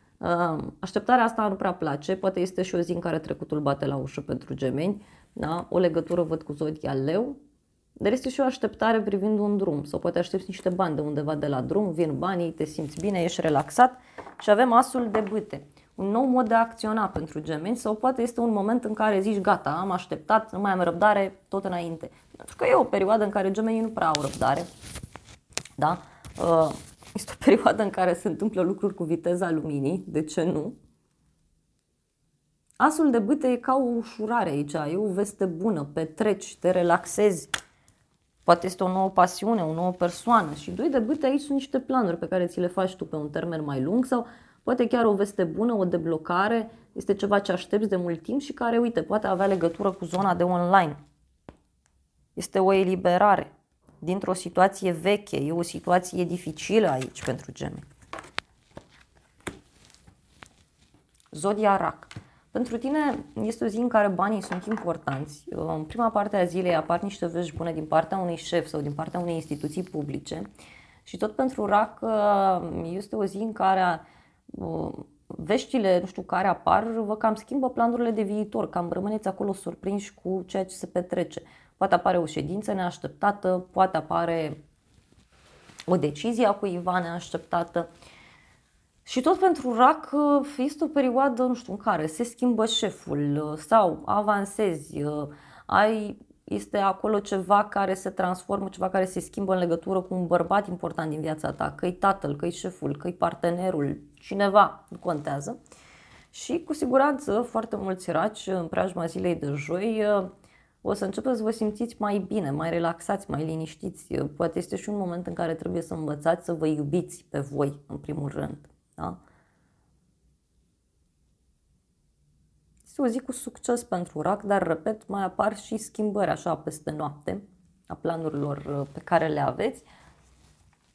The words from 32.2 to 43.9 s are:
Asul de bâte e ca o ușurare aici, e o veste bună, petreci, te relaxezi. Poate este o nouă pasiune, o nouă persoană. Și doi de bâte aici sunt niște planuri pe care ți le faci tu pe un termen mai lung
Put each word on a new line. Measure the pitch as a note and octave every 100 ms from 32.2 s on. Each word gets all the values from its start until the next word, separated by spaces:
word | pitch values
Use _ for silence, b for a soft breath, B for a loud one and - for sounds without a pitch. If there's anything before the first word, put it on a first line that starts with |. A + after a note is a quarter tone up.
| _ _ _ _ _ _
Asul | C#4 D#4 D4+
de | A#3
bâte | G3+ D4 B3+
e | B3
ca | B3 C4
o | B3 A#3
ușurare | A3+ - G#3+ A#3+ F#3
aici, | C#3+ C#3+
e | D#3+ D3+ F3
o | G#3+
veste | F#3 G3 -
bună, | F#3+ E3 G#3 F3
petreci, | C#3+ D3 D#3+ - G#3+ F#3+ - -
te | F3+
relaxezi. | F#3 F3 E3+ - - G#3 F3 - - B B B B _ _ _ _
Poate | - E3+ F#3
este | F#3
o | F#3
nouă | F#3 F#3+
pasiune, | F#3+ F3+ - G3+ A3+
o | D#3+
nouă | D#3+ F3+
persoană. | F3+ F3 - - A#3 E3
Și | C#3+ -
doi | F3+ D4+
de | C4+
bâte | A3 D#4 C4+
aici | C#4
sunt | C#4+ C#4
niște | C4 C4+
planuri | C4 C4 G3+ E3+
pe | E3
care | F#3+ F3
ți | F3
le | F3
faci | F3 F#3 F#3
tu |
pe | D#3+ D#3
un | D3
termen | D3+ E3+ D#3+
mai | D3+ C#3
lung | C3